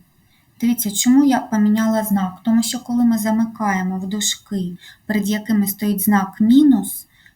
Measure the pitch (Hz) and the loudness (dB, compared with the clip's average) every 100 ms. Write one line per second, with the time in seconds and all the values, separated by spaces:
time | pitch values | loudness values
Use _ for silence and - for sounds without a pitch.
0 | _ _ _ _ _ _ 233 233 208 202 | _ _ _ _ _ _ -2 -2 -4 -2
1 | 240 262 285 240 - 214 208 214 220 220 | 4 4 4 0 -2 0 2 2 0 -2
2 | 208 196 185 - 233 226 - 247 - 240 | -2 -4 -4 -4 0 0 0 -6 -4 0
3 | 240 220 214 220 226 - 208 190 185 185 | 2 2 0 -2 -2 -4 -2 -2 -4 -6
4 | 190 208 208 - _ 196 175 180 - - | -6 -4 -4 -6 _ -8 -8 -10 -18 -16
5 | - 208 196 208 214 208 202 - 208 202 | -4 -4 -2 -4 -2 0 0 -4 -4 -2
6 | 214 202 190 - 220 269 302 220 190 - | 0 0 0 -2 4 6 6 4 -2 -12
7 | - _ _ | -16 _ _